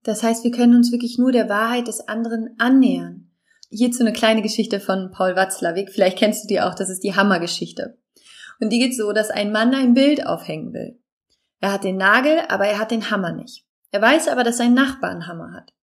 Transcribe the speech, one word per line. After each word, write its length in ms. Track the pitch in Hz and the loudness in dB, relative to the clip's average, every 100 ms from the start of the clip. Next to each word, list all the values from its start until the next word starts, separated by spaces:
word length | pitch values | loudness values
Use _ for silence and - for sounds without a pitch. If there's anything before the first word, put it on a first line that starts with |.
Das 200 | - 214 | -6 -2
heißt, 220 | 233 233 240 | -2 -2 -2
wir 60 | |
können 260 | 240 240 240 | 2 6 6
uns 160 | 240 | 6
wirklich 240 | 240 240 - | 2 -2 0
nur 160 | 254 | 2
der 160 | 247 202 | 2 0
Wahrheit 400 | 202 226 247 240 | 0 -2 -2 -4
des 180 | 214 - | -8 -8
anderen 440 | 220 226 226 226 - | -8 -6 -6 -8 -2
annähern. 720 | 240 269 233 175 170 175 - _ _ _ _ | 4 6 6 2 -6 -14 -20 _ _ _ _
Hierzu 300 | 214 240 240 | -2 -2 2
eine 120 | 226 | 0
kleine 280 | - 220 220 | 2 2 2
Geschichte 380 | 208 - 208 202 | 0 -2 -2 -4
von 320 | 196 190 185 | -4 -4 -6
Paul 240 | - 185 180 | -2 -2 0
Watzlawick. 560 | 190 - 175 170 196 | -2 -2 -4 -4 -6
Vielleicht 260 | - 190 196 | 0 0 2
kennst 260 | 214 233 | 0 0
du 40 | - | -4
die 120 | 196 | -2
auch, 140 | 180 | -2
das 160 | - 185 | -4 -8
ist 140 | 185 | -6
die 120 | 208 190 | -4 0
Hammergeschichte. 840 | 202 180 175 - 170 - - - _ _ _ - - - | 2 2 -2 -6 -10 -10 -12 -14 _ _ _ -20 -20 -8
Und 120 | 220 | -2
die 80 | 233 | 0
geht 160 | 254 262 | 0 -2
so, 160 | 208 | -2
dass 180 | 208 214 | -2 -2
ein 220 | 208 208 | -4 -2
Mann 240 | 214 233 269 | 0 2 2
ein 180 | 254 | 4
Bild 320 | 240 277 294 - | 6 4 2 -2
aufhängen 480 | 165 - 156 - | -6 -6 -10 -10
will. 260 | - - - _ _ _ _ _ _ | -10 -12 -16 _ _ _ _ _ _
Er 120 | 196 | -4
hat 100 | 196 | -2
den 140 | 196 190 | -4 0
Nagel, 420 | 190 226 277 320 - | 4 4 4 2 0
aber 160 | 196 202 | 0 0
er 140 | 208 | -2
hat 100 | 220 | -2
den 220 | 226 208 | -4 -2
Hammer 200 | 208 175 | -4 -4
nicht. 340 | 160 - - _ _ _ | -8 -12 -20 _ _ _
Er 100 | 202 | 0
weiß 260 | 220 311 320 | 2 2 2
aber, 160 | 247 | 0
dass 140 | 233 240 | 0 0
sein 160 | 240 | 2
Nachbar 380 | 247 269 - 180 | 4 2 -2 -8
einen 160 | 175 170 | -8 -12
Hammer 260 | 170 165 | -14 -16
hat. 180 | 185 - _ | -18 -20 _